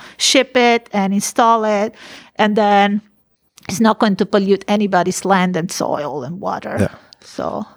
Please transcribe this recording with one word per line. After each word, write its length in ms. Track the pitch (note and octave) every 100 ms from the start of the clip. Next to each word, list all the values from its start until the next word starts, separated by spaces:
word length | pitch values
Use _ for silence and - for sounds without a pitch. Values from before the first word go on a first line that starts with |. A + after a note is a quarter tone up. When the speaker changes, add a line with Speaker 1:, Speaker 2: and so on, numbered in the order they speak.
| - -
Speaker 1:
ship 380 | - C4+ B3+ B3
it 320 | A#3+ A#3 -
and 200 | G#3 G3
install 520 | G3+ - - A3+ A3+
it. 300 | G#3+ G#3 A3 - - - - -
And 180 | G#3+ G#3+
then 460 | G#3 G3+ G3+ G#3 - _ _ _ _ _ -
it's 120 | F3+
not 180 | A3+ G#3+
going 180 | A3 F#3
to 100 | G3
pollute 380 | G#3+ F#3+ F#3+ -
anybody's 560 | G#3 G3+ F#3+ F3 -
land 320 | F#3 F#3+ F#3 E3+
and 140 | F3
soil 520 | - - - D3 C#3+
and 180 | B2+ F3+
water. 360 | - - - -
Speaker 2:
Yeah. 160 | G2+ - _ _
Speaker 1:
So 460 | - - C#2 - -